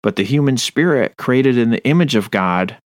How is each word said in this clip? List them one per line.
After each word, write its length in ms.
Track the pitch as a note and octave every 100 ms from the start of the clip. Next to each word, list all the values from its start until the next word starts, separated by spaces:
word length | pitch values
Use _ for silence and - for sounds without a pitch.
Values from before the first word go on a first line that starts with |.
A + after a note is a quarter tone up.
But 140 | G#2 F#2+
the 80 |
human 340 | G2 C#3+ C#3+ B2+
spirit 580 | - - F3 C#3+ A2 -
created 380 | - B2+ C3 A#2+
in 140 | A#2
the 160 | A#2 -
image 300 | D#3+ D#3+ A#2+
of 160 | G2
God, 460 | G#2 F#2 F2+ F#2+ - _